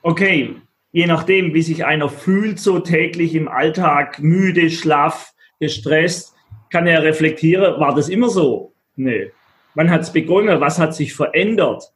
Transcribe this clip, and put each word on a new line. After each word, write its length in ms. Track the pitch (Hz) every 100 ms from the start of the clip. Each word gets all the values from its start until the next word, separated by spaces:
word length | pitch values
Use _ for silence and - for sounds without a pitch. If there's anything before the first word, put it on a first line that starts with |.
Okay, 520 | 165 160 196 170 117 - _ _ _
je 160 | 170 170
nachdem, 480 | 165 175 190 180 156
wie 80 |
sich 200 | 160 160
einer 260 | 151 151 143
fühlt, 500 | - - 190 214 196
so 180 | 202 175
täglich 560 | - 165 165 175 170
im 140 | 160 156
Alltag, 720 | 127 156 156 170 143 143 -
müde, 480 | 147 180 190 170 165
schlaff, 640 | 165 160 147 151 - - _ _ _
gestresst, 760 | 151 107 139 156 165 165 - _ _ - _
kann 160 | 175 170
er 160 | 165
reflektieren, 800 | 156 156 160 156 160 185 190 139
war 160 | 143 135
das 120 | 139
immer 220 | 185 240
so? 440 | 190 147 113 - _ _ -
Nö. 340 | 131 110 98 _ _ _ _
Wann 160 | 151 170
hat's 240 | 165 -
begonnen? 480 | 170 - 185 214 156
Was 160 | 143 165
hat 160 | 160
sich 220 | 165 139 -
verändert? 760 | 139 160 202 220 147 104 -